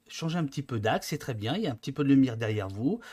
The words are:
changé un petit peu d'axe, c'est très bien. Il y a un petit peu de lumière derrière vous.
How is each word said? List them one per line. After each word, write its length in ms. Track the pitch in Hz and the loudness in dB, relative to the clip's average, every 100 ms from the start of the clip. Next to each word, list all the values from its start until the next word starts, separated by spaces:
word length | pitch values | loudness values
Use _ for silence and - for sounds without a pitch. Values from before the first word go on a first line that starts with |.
| _ | _
changé 280 | - 165 170 | -8 -4 -2
un 80 | |
petit 180 | 147 - | -2 -4
peu 160 | 135 117 | -4 -2
d'axe, 280 | 107 180 - | 0 0 -2
c'est 100 | 151 | -6
très 160 | - | -6
bien. 240 | 110 107 180 | -6 -4 -2
Il 60 | |
y 60 | 196 | -4
a 20 | |
un 40 | 113 | -4
petit 160 | - | -6
peu 120 | 139 | 0
de 40 | 139 | 6
lumière 260 | 139 131 113 | 8 6 2
derrière 320 | 110 107 95 | -2 0 -4
vous. 320 | 98 131 233 - | -2 -2 -2 -6